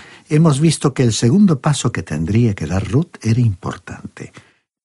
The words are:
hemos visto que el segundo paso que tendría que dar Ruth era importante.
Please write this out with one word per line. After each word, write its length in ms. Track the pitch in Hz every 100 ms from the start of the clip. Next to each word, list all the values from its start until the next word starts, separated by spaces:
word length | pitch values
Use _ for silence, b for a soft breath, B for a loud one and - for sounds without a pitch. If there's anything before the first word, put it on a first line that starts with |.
| B B B
hemos 320 | 151 165 135
visto 320 | 165 - 147
que 120 | 123
el 100 | 120
segundo 460 | 107 120 185 202 156
paso 300 | - 143 117
que 120 | -
tendría 520 | - 76 82 110 120
que 120 | 98 78
dar 200 | 92 87
Ruth 260 | 120 175 -
era 180 | 110 113
importante. 920 | 117 92 - - - - - - - B B B B _